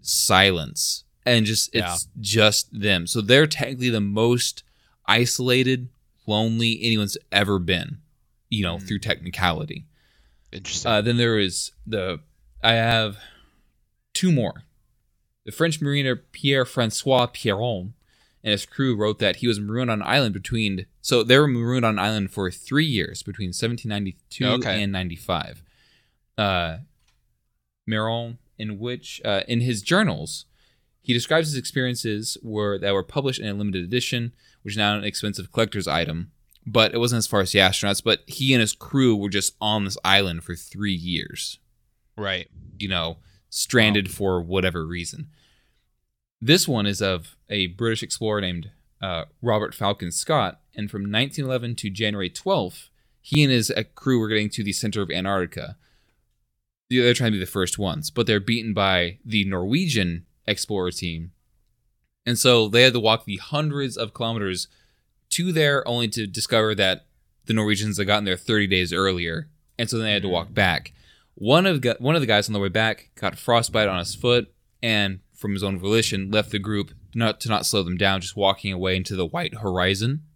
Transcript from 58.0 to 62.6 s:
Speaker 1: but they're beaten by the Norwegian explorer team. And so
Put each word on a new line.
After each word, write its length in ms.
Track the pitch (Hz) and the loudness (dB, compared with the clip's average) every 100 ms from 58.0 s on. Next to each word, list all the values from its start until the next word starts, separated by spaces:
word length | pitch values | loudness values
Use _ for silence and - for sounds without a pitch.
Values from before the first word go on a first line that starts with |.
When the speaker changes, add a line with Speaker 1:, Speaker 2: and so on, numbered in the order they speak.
| 76 | -4
Speaker 1:
but 160 | - 113 | -2 2
they're 140 | 104 | 2
beaten 340 | 98 117 113 | 2 -2 0
by 440 | 101 98 92 87 98 | 0 2 2 0 -4
the 200 | 113 107 | -2 0
Norwegian 840 | 98 92 95 147 180 113 90 85 - _ - | 0 -2 0 0 0 0 0 -4 -10 _ -4
explorer 440 | 104 - 101 90 | -4 -2 -4 -4
team. 420 | - 87 82 87 - _ _ _ _ _ _ _ _ 117 | -4 -6 -6 -10 -16 _ _ _ _ _ _ _ _ -4
And 120 | 117 | 2
so 300 | 127 120 | 4 6